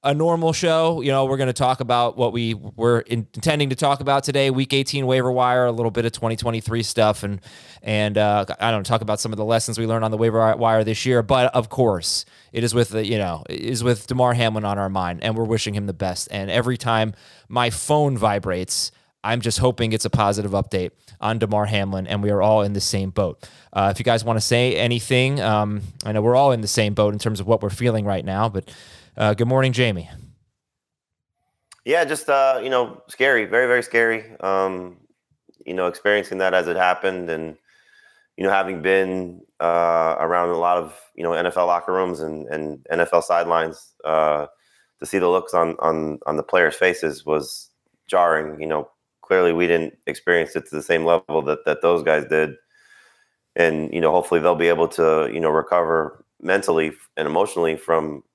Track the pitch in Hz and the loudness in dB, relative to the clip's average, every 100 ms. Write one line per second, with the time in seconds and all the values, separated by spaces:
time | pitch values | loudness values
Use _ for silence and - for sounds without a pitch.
0 | 143 147 160 165 165 156 175 160 165 165 | 0 2 2 2 0 0 2 2 2 0
1 | 135 135 135 135 131 120 131 127 123 120 | 0 0 2 0 0 0 0 0 0 2
2 | 120 113 117 117 113 113 110 - 117 117 | 2 2 0 0 -4 -4 -10 0 2 2
3 | - 117 107 - 160 151 139 131 147 139 | 0 -4 -4 -4 -2 0 0 0 0 0
4 | 135 139 151 139 135 131 135 139 131 143 | 0 0 0 0 2 0 0 0 0 -2
5 | 131 131 127 127 123 127 123 117 117 104 | 0 2 2 2 2 4 2 0 -2 0
6 | 117 - 117 113 120 113 - 117 107 - | -2 -2 -4 -2 -4 -4 -4 -4 -2 2
7 | 107 104 101 98 - - - - - 107 | 2 2 -4 -8 -12 -20 -20 -14 -4 0
8 | 107 104 104 104 98 - 110 110 95 117 | 0 2 2 2 0 -2 -2 -2 0 -2
9 | 107 107 113 107 107 113 110 113 113 113 | 0 -4 -4 -4 0 0 0 -4 -2 0
10 | 110 107 113 110 110 110 113 110 110 110 | -2 0 2 4 2 4 2 2 2 -2
11 | 131 123 107 131 123 123 113 - 120 95 | 0 0 2 2 4 2 -2 0 2 2
12 | - - - - _ - 120 120 117 110 | -2 -6 -8 -20 _ -4 0 2 0 0
13 | 107 110 95 82 - - 113 110 120 113 | -2 -2 -2 -6 -10 -10 -6 -2 0 -2
14 | - 127 123 120 113 107 104 101 98 98 | -2 0 2 2 0 0 -4 -2 -2 -2
15 | 90 87 110 110 113 110 - 104 101 85 | -4 -4 -4 -2 -2 -2 -2 -4 -6 -4
16 | 95 87 - 104 98 98 123 123 123 113 | -4 -4 -8 -8 -4 -2 -2 -4 -2 0
17 | 110 101 - - _ 120 120 104 - 151 | -2 -6 -20 -20 _ -2 -2 -2 0 0
18 | 147 123 107 101 95 90 92 - - _ | 2 0 0 0 -4 -6 -4 -6 -6 _
19 | _ _ 104 120 117 - 127 - 113 110 | _ _ -4 -2 -2 0 0 0 -2 -2
20 | - 123 104 101 101 98 98 95 90 _ | -2 2 2 0 -2 -2 -2 -4 -6 _
21 | _ - 104 113 107 104 104 107 98 95 | _ -6 -4 -2 0 0 0 0 -2 -4
22 | 95 101 104 101 101 110 101 101 - 101 | -4 -4 0 2 4 4 2 -2 -2 -2
23 | 95 92 95 - - - _ 101 98 101 | -4 -2 -4 -4 -18 -20 _ 0 0 0
24 | - 117 110 113 - 120 123 85 117 120 | 0 0 2 -2 2 2 2 2 0 -2
25 | - 127 131 139 98 107 104 104 95 - | 0 2 2 0 0 0 0 -4 -8 -10
26 | 110 107 110 123 139 123 104 - 107 101 | -4 0 2 4 4 2 -2 0 0 2
27 | 104 104 117 107 95 113 98 - 120 110 | 0 0 -4 -4 0 0 0 -2 -2 0
28 | 101 95 - 95 113 98 - - - - | -2 -4 -4 -2 -2 -4 -10 -20 -20 -20
29 | - - 107 104 120 131 131 120 120 92 | -20 -2 0 2 2 2 2 2 0 0
30 | 85 - - _ _ _ _ _ _ _ | -8 -18 -20 _ _ _ _ _ _ _
31 | _ _ _ _ _ _ _ - - 160 | _ _ _ _ _ _ _ -16 0 0
32 | 151 147 - 135 135 127 120 127 117 - | 2 -2 0 2 4 2 0 0 0 -6
33 | _ - 131 123 101 110 123 123 117 117 | _ 0 2 2 2 0 2 2 2 2
34 | 117 113 110 110 95 95 95 92 90 87 | 2 0 -6 -8 -2 0 0 -4 -10 -16
35 | _ _ _ _ _ _ - 92 90 - | _ _ _ _ _ _ -8 -2 -2 -2
36 | 104 104 95 92 95 92 85 87 90 87 | 0 0 -2 -2 2 2 0 2 2 2
37 | 95 92 85 80 80 76 _ _ _ _ | -2 -4 -6 -6 -8 -12 _ _ _ _
38 | _ _ _ - 95 98 95 90 78 95 | _ _ _ -4 0 2 0 -2 2 2
39 | 95 92 90 90 - _ 85 85 85 85 | 2 -2 -8 -12 -20 _ 0 2 2 2
40 | 82 - 80 87 87 85 87 87 78 - | 0 0 0 0 0 0 0 0 -2 -14
41 | _ - 85 85 87 90 90 87 - 92 | _ -8 -4 -2 -2 0 0 0 0 -2
42 | 92 80 78 78 69 76 78 73 - 82 | -2 -4 -8 -10 -10 -8 -8 -10 -6 0
43 | 85 87 - 87 85 82 80 80 - _ | 2 2 2 0 2 0 0 -6 -20 _
44 | 76 80 78 76 73 _ _ _ _ _ | -2 2 2 0 -4 _ _ _ _ _
45 | - 98 87 90 - - 85 - 82 80 | -4 0 2 2 0 0 0 0 -2 0
46 | 78 76 - 76 - 92 80 - 92 82 | -4 -6 -6 -6 0 2 2 2 0 0
47 | 80 71 73 76 69 - - _ _ _ | -4 -6 -2 -2 -2 -14 -18 _ _ _
48 | _ 95 87 80 76 76 78 78 73 _ | _ 2 2 2 -2 -8 -4 -4 -4 _
49 | _ _ - 95 87 82 87 85 80 _ | _ _ 0 4 4 4 2 2 0 _
50 | - 73 - 87 80 80 - 76 - 82 | -10 -6 0 0 0 -6 -8 -10 0 0
51 | 80 82 - 78 71 76 - 76 85 85 | 2 0 2 -2 -2 -2 -2 0 2 2
52 | 76 78 76 78 78 67 _ _ _ - | 2 0 0 0 -2 -6 _ _ _ -20
53 | _ _ _ _ _ - 82 78 78 85 | _ _ _ _ _ 2 2 2 -4 0
54 | 80 90 87 85 78 82 85 82 82 - | 2 2 2 2 2 2 2 2 0 2
55 | 82 78 71 69 80 78 76 87 82 82 | 2 2 0 -2 0 0 0 0 2 0
56 | 76 - _ _ 87 95 95 80 78 - | -2 -10 _ _ -2 -2 2 0 0 -6
57 | - - 76 80 107 90 82 78 - 82 | -14 -6 -2 0 -2 0 -2 -2 -2 -2
58 | 78 73 _ | -2 -12 _